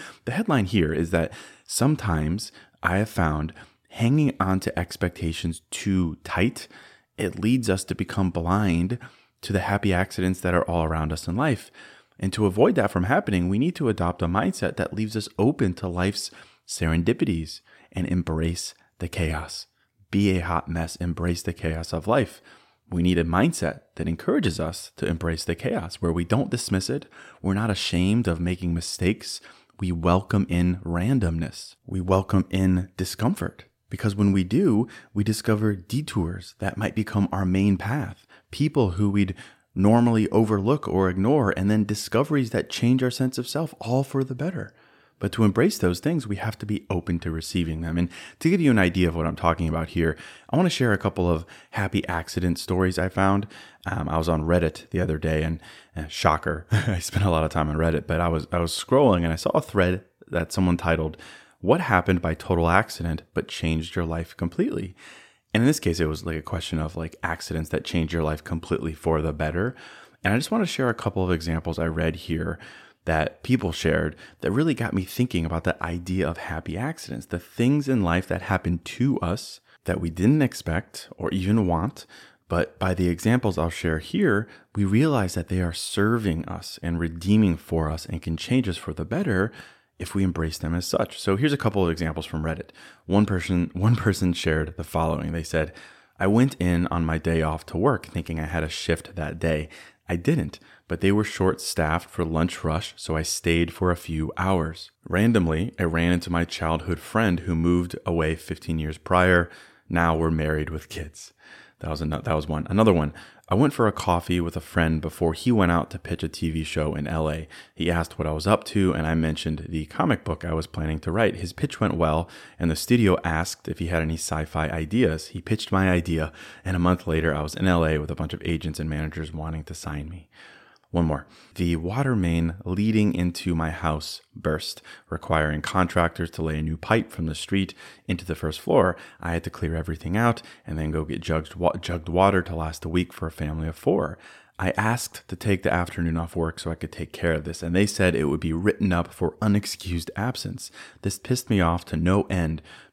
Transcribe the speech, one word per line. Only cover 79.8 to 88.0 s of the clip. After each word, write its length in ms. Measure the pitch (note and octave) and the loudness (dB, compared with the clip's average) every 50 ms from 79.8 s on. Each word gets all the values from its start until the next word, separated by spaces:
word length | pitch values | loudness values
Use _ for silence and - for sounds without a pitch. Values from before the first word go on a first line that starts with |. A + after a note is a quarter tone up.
| _ | _
that 160 | - E2+ - | -4 -2 -2
we 80 | E2+ E2 | -2 -4
didn't 320 | D#2+ E2+ F#2 A#2+ D3 D#3 | -2 2 4 4 6 4
expect 640 | C3+ A#2+ - - - E2+ D#2+ G2 - - - - - - - - | 2 0 -2 -4 -4 -2 -2 -2 -4 -6 -12 -18 -18 -18 -12 -6
or 120 | E2+ - | -4 -2
even 360 | F2 G2 F2+ G2 G#2+ A2+ G2 F2 | -2 0 0 2 2 2 4 2
want. 380 | E2+ D#2+ F2+ B2 - - - - - - - - _ _ _ - | 2 0 0 -2 -4 -10 -16 -20 -20 -20 -20 -20 _ _ _ -2
But 300 | E2+ F2 - - - - | 0 0 0 -2 -4 -4
by 160 | G2 F#2 F2+ | -2 -2 0
the 160 | F#2 F2+ F2 | 2 2 2
examples 480 | E2+ E2+ - A2 A#2+ B2+ A#2+ G#2 F2 D#2+ | 0 2 2 2 2 4 2 0 0 0
I'll 120 | D#2+ E2+ | -2 -2
share 300 | - - - E2+ D#2 D#2 | -2 -2 -2 -2 -2 -2
here, 480 | - - - F#3+ G3+ D3 G2+ G#2 A2+ - - - _ _ - | -2 -4 -2 0 2 2 2 2 0 -4 -10 -20 _ _ -4
we 100 | G#2 G2+ | -2 0
realize 480 | F#2+ G#2 A#2 D3+ D#3+ C#3+ A#2 G2 F2+ - | 2 4 4 4 4 2 2 0 0 -2
that 140 | F#2 E2 - | -4 -4 -2
they 140 | F2+ F#2 | -2 0
are 120 | F2+ E2+ D#2+ | 0 -2 -2
serving 720 | - - - - G2+ G2+ A2 A#2+ A#2 G#2+ F#2+ D#2+ E2 - | -6 -8 -4 0 2 2 4 2 2 2 0 0 -2 -4
us 340 | - F2 E2+ - - - - - | -6 -10 -10 -12 -14 -12 -8 -4
and 160 | E2+ E2+ E2 | -4 -2 -2
redeeming 580 | E2+ E2 E2 E2+ F2 G2 G#2 A2 G#2+ F#2 E2 D#2 | -2 -4 -4 -4 2 4 6 6 6 6 4 0
for 320 | - - E2+ D#2+ D#2+ D2+ | -2 -2 0 0 0 0
us 160 | D#2+ E2 | -2 -4